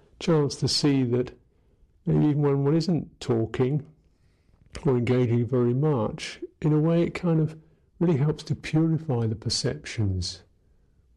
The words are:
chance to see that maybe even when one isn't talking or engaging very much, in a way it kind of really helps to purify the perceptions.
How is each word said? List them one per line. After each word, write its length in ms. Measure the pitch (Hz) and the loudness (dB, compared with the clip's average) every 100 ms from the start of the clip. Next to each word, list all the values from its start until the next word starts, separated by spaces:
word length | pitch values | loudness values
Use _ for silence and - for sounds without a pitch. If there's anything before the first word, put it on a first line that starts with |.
| _ - | _ -10
chance 360 | - 160 139 - | 0 2 2 -2
to 120 | 127 | -2
see 360 | - 147 139 | 0 2 2
that 340 | 123 120 123 - _ _ _ _ _ _ - | 2 0 -2 -8 _ _ _ _ _ _ -2
maybe 220 | 156 151 | 2 2
even 140 | 147 | 2
when 220 | 143 139 | 2 2
one 120 | 139 160 | 2 2
isn't 440 | 160 160 - - | 2 -2 -2 -12
talking 640 | - 113 110 - 127 151 - - _ _ _ _ _ _ _ - 151 | -2 0 0 0 0 0 -4 -20 _ _ _ _ _ _ _ -6 0
or 120 | 123 | 0
engaging 480 | 117 127 123 120 113 | 2 2 2 2 0
very 280 | 127 120 | 0 2
much, 640 | 123 156 135 107 - - - - - | 2 0 0 -2 -6 -12 -12 -16 -4
in 120 | 151 | 0
a 60 | 151 | 2
way 240 | 156 170 | 2 2
it 100 | 170 | 0
kind 260 | - 175 160 | -2 0 0
of 180 | 151 - _ _ _ - | 0 -4 _ _ _ -2
really 180 | 170 143 | 0 2
helps 260 | 147 151 | 2 -2
to 120 | - 143 | -4 -8
purify 680 | - 151 165 160 160 120 113 | -2 0 2 0 -2 -2 0
the 100 | 110 | -2
perceptions. 1080 | 117 - 131 147 - - 104 92 87 - - _ _ _ _ _ _ | -4 -4 -4 -6 -10 -4 -2 -2 -4 -10 -20 _ _ _ _ _ _